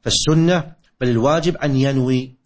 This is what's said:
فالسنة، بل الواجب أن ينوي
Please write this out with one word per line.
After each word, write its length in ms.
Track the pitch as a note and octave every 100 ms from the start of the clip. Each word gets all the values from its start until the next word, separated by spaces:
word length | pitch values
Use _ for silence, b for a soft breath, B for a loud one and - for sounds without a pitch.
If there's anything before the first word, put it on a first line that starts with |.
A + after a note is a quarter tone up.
فالسنة، 680 | A#2 - D3 D#3+ E3 F3+ - - _ _
بل 80 | B2+
الواجب 480 | A#2 C3 E3 E3 D#3+
أن 200 | D3 C3+
ينوي 600 | C#3 C3+ B2+ B2+ B2+ _